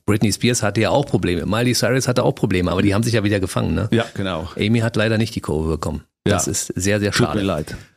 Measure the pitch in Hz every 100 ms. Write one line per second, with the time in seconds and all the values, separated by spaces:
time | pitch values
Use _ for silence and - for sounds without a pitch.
0 | - 104 110 - 117 120 104 110 101 123
1 | - 110 92 85 - 110 123 117 117 131
2 | 127 117 123 - 110 92 87 90 101 101
3 | 117 113 101 101 90 - 101 82 104 113
4 | 113 - 98 82 87 - 104 117 113 110
5 | 110 110 113 - - 76 80 76 80 73
6 | - _ - 95 - 101 - - 98 104
7 | 101 - 104 104 98 78 78 - -